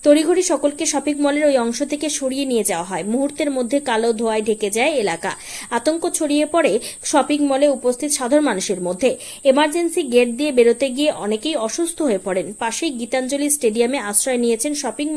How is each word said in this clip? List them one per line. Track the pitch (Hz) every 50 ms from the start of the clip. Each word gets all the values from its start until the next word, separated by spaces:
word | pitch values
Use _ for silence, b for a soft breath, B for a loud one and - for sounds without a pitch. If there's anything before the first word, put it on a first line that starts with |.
| -
তড়িঘড়ি | 294 294 311 320 320 359 359
সকলকে | 370 - 320 269 - 294 285 - 320
শপিং | 302 - 277 285 294 294 285 285
মলের | 285 285 294 302
ওই | 294 277 254
অংশ | 233 233 233 -
থেকে | 285 285 302 294 320 302
সরিয়ে | 294 - 277 262 262 269 277
নিয়ে | 269 247 226 202
যাওয়া | 208 185 165 175 185
হয়। | 190 160 175
মুহূর্তের | 208 226 262 277 285 294 - 311 294
মধ্যে | 277 262 247 226 285 285
কালো | 285 262 226 220 226 233
ধোঁয়ায় | 226 214 233 220 220 220 214 220
ঢেকে | 214 214 214 202
যায় | 202 226 247 311 320 262
এলাকা। | 208 185 165 165 - 185 - B B B B B 233 B
আতঙ্ক | 247 233 240 311 320 330 - 349
ছড়িয়ে | 330 - 320 285 294 294 302
পড়ে | 294 - 339 311 240 180 247 B B B B -
শপিং | - - 294 269 - 294 294 294 277
মলে | 269 269 285 294
উপস্থিত | 269 240 - 247 247 - 294 285
সাধারণ | 294 - 254 233 285 302 302
মানুষের | 269 208 185 185 - 202 180
মধ্যে। | 180 175 180 185 269 247 - B B B B B B
এমার্জেন্সি | 277 254 285 302 311 294 339 349 330 339 370
গেট | 311 254 240 240 247 240
দিয়ে | 233 233 294 302
বেরোতে | 262 247 233 233 233 240 277 269
গিয়ে | 247 269 294 302
অনেকেই | - - 185 208 220 214 - 302 320
অসুস্থ | 262 220 220 - - 339 330 - -
হয়ে | 320 277 208 185 -
পড়েন। | 202 180 185 170 180
পাশেই | 214 - 233 226 220 - 339 330
গীতাঞ্জলি | 262 233 240 226 - 262 254 254 277 277 285 285
স্টেডিয়ামে | 285 - - 226 214 233 233 233 269 285
আশ্রয় | 311 - 208 - - 269 254 247 240
নিয়েছেন | 233 226 226 - 302 294
শপিং | 285 - 240 214 - 294 302 311